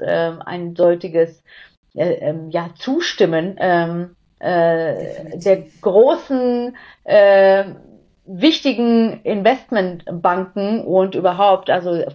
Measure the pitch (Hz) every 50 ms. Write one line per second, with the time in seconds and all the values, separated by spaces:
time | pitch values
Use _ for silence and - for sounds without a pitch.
0 | - - 175 165 170 165 165 170 - - 180 180 175 170 170 170 175 175 175 175
1 | 175 185 165 170 165 165 - _ _ _ _ - - _ _ _ _ _ - -
2 | 151 180 - - - 147 156 165 160 160 156 170 170 170 - - - 254 269 330
3 | 339 - - - 208 170 165 160 160 190 190 - - 185 175 170 170 170 170 170
4 | 175 180 _ _ _ _ _ - - - 180 170 165 165 165 165 165 160 127 92
5 | - - 55 - - 160 - 180 175 196 190 185 - - _ _ - 208 180 202
6 | 233 277 339 339 - - 277 254 247 247 240 240 240 247 247 - - - - _
7 | - - - 208 202 202 196 196 196 190 190 196 196 190 - - - _ - _
8 | _ _ _ _ _ - 196 175 226 311 311 - - 277 240 208 240 233 233 226
9 | 226 226 214 220 - - 214 202 190 220 262 262 - _ 254 214 185 185 180 160
10 | - - 175 170 175 185 175 190 190 190 - 208 196 202 220 226 - - 170 190
11 | 190 196 - 131 175 185 180 175 202 202 190 185 - - 135 180 175 175 170 170
12 | - 170